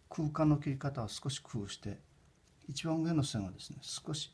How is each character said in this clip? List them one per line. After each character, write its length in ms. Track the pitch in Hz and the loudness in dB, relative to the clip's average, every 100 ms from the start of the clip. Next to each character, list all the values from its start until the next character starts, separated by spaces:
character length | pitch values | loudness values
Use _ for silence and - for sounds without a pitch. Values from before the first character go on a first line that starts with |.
| - | -10
空 200 | - 156 | -2 0
間 200 | 151 156 | 6 6
の 100 | 147 | 6
切 120 | 147 | 4
り 80 | 135 | 0
方 220 | 143 139 | -2 -2
は 80 | 107 | -4
少 200 | - 139 | -4 -4
し 120 | - | -4
工 200 | - 120 | -6 -6
夫 80 | 101 | -6
し 100 | - | -6
て、 200 | 104 101 - - - - _ - - | -8 -10 -14 -20 -20 -20 _ -18 -10
一 180 | 135 165 | -6 0
番 160 | 160 | 2
上 100 | 160 | 4
の 120 | 160 | 4
線 200 | 135 113 | 2 0
は 60 | 95 | -2
で 80 | 92 | -6
す 100 | - | -12
ね、 80 | - | -14
少 340 | - - - | -10 -10 -6
し 160 | 151 - | -6 -6